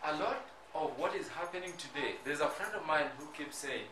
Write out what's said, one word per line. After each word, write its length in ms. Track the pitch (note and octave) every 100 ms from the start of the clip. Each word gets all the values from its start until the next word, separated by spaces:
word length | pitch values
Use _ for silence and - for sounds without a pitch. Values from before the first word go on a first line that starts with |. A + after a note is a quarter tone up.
| D3+
A 100 | D3+
lot 240 | G3+ B3+ - - -
of 240 | D3+ D#3 -
what 180 | F#3 G3
is 120 | D#3+
happening 440 | E3 E3+ F3+ F3+ F3
today, 380 | - D3 B2+ -
there's 180 | C3+ D3
a 60 | D3
friend 240 | - G3 G#3
of 100 | D#3
mine 200 | D#3 C#3+ C#3
who 60 | D3 -
keeps 200 | C#3+ -
saying 300 | C#3 B2 -